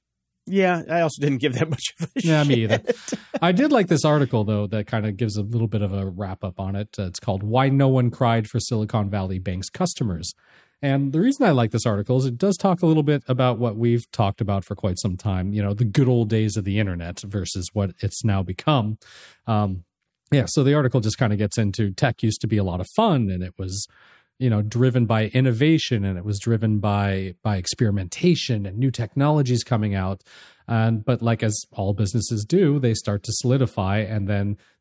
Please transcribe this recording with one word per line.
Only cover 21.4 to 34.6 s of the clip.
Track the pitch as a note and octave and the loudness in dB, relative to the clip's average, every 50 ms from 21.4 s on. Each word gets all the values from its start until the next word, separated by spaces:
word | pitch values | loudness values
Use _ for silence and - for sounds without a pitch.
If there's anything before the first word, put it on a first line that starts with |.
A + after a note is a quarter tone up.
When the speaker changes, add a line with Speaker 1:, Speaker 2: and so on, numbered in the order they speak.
| G#2+ G2+ - - | 0 -2 0 0
Speaker 2:
into | A2 G2+ F#2 - A2 G2+ F#2 | -2 0 0 0 -2 -2 -2
tech | - - B2+ A#2 - - | 0 0 0 0 0 0
used | A2 A2 - | -2 0 0
to | - | -2
be | G#2+ A2+ | -2 0
a | G#2 G2 | 0 0
lot | F#2+ E2+ F2+ | 0 -2 -4
of | F2 - - | -6 -4 0
fun, | - A3+ A3+ E3+ C3 A2+ G2 | 0 2 2 2 2 0 0
and | F#2+ F2+ F2+ | -2 -4 -6
it | F2+ - - | -8 -8 -8
was, | F#2+ F#2 F#2 G#2 - - _ _ _ - - _ _ _ _ - | -8 -6 -6 -6 -8 -10 _ _ _ -20 -20 _ _ _ _ -2
you | C3 B2 | 0 0
know, | A2 G#2 G#2 | 2 2 0
driven | G#2+ - A#2+ C3 C3 A#2+ B2+ A#2+ | 0 0 2 2 2 4 2 2
by | G#2+ A2+ A2 A2 | 2 2 2 0
innovation, | G#2 - B2+ C3 C3 A#2+ A2 C#3 D#3 D#3+ D3+ - - C3 G#2+ G2 | 0 2 2 2 2 2 2 4 4 4 2 2 0 -2 0 0
and | G2 F#2+ | -2 -2
it | F2 F2+ | -4 -4
was | G#2+ G#2 G2+ | -4 -4 -2
driven | - A#2 A#2 A2 A2+ A2 G#2+ G#2 | 0 0 0 2 2 0 0 0
by, | G2+ G#2+ G2+ G2+ G2+ G2 G2 F#2+ F#2+ F#2+ F2 - - | 2 0 2 2 2 0 0 -2 -4 -6 -8 -6 -4
by | A2 G#2 F#2+ | -2 -2 -2
experimentation | F2 - - - B2 G#2+ G2 G2+ F#2 F2 - - - F3+ F3 - - - B2 G#2 G2 | -2 -4 -2 0 0 2 2 0 -2 -6 -6 0 2 2 2 2 0 -2 -4 -4 -4
and | G2 F#2+ G#2+ | -6 -4 -2
new | C3 C3+ | -2 -2
technologies | A#2 - A#2 G2+ - C#3 C#3 D3 D3+ D3+ C#3+ B2 B2 A2+ - | -2 -2 -6 -4 -2 0 2 4 4 2 2 2 0 -2 0
coming | - B2 A2 G#2+ G#2 G2+ | 0 0 0 0 0 -2
out. | G2 F#2 F#2+ G2 - _ - - - - - _ _ _ | -2 -2 -2 -4 -6 _ -16 -20 -20 -20 -20 _ _ _
And, | - A#2+ A2+ A2+ A2+ A2+ A2 G#2+ | -2 0 2 2 2 2 0 0
but | - B2 - | 0 -2 0
like, | A#2 A#2 A2+ G#2+ A#2 | 0 0 0 0 0
as | A2 G#2 - - - - | -2 -2 -4 -6 -8 -8
all | - G2+ G2 G#2 | -4 -2 -2 0
businesses | G2 A2 F#2+ - A#2+ G2+ - A#2+ A2 G#2 - | 0 0 0 0 -2 -2 -2 -2 -4 -2 0
do, | D#3+ F#3+ G3 D3 C#3+ D3 | 2 2 4 4 2 2
they | B2+ A#2+ A2 | 2 0 0
start | - - - G#2 G2 - | 0 -2 -2 -4 -4 -4
to | - A2 | -6 -6
solidify, | - - B2 B2+ C3+ C3 A2 - - G2 F#2+ G2 G#2+ | -2 0 2 2 2 2 0 0 -2 0 0 0 0
and | G#2+ F#2+ A2 G#2+ G2 F#2+ | -2 -2 -4 -4 -2 -2
then | G#2 G2+ G2+ G2+ G2+ - | 0 0 0 -2 -4 -6